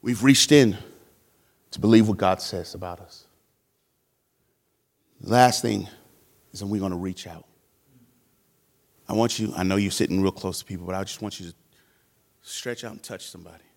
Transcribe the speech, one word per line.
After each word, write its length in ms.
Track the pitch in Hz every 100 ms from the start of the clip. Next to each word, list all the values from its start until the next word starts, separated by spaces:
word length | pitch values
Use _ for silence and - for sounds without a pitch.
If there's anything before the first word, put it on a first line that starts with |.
We've 200 | 120 113
reached 300 | 131 131 -
in 240 | 147 120 98 - - _ _ _ _ _ _ _
to 100 | -
believe 260 | 107 113 110
what 120 | 95
God 220 | 95 92
says 340 | - 95 85
about 260 | 87 90 87
us. 240 | - - _ _ _ _ _ _ _ _ _ _ _ _ _ _ _ _ _ _ _ _
The 80 | -
last 320 | 120 123 -
thing 260 | 117 101 - - _ _ _ _ _
is, 100 | 98
and 80 | 101
we're 100 | 104
gonna 160 | 95 87
reach 300 | 92 90 90
out. 200 | 82 - _ _ _ _ _ _ _ _ _ _ _ _ _ _ _ -
I 60 |
want 240 | 110 117 -
you, 140 | 110 -
I 60 |
know 140 | 92 98
you're 140 | 98
sitting 300 | - - 92
real 100 | 95
close 260 | - 95 87
to 60 |
people, 220 | - 95 87
but 80 |
I 80 | 95
just 200 | 98 -
want 180 | 104 -
you 100 | 87
to 40 | 87 _ _ _ _ _ _ _ _
stretch 420 | - - 127 120
out 80 | 117
and 100 | 107
touch 240 | - 98 -
somebody. 380 | 90 85 82 _